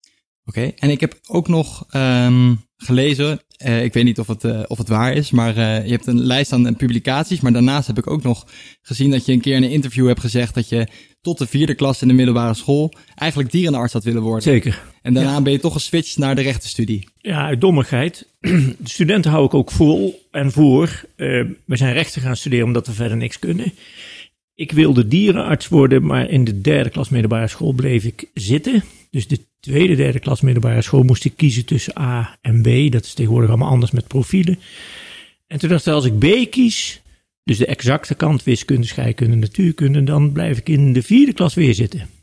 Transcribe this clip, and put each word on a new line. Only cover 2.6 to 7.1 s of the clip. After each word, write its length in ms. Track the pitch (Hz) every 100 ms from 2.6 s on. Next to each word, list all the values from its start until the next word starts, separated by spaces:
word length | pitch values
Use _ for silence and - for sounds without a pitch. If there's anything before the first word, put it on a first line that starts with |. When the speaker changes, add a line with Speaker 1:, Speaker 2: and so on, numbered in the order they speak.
| - _
Speaker 1:
gelezen, 640 | - 127 143 135 147 147 _ _
eh, 280 | 131 117
ik 80 | 120
weet 120 | 120
niet 140 | 120 117
of 80 | 110
het, 180 | 110
eh, 180 | 117 110 107
of 120 | 110
het 100 | 110
waar 240 | 110 123
is, 180 | 147 147
maar, 260 | 127 117 110
eh, 280 | 110 110
je 60 | 104
hebt 160 | 120 -
een 140 | 120
lijst 320 | 127 127 139
aan 240 | 127 120 113
publicaties, 640 | 127 117 -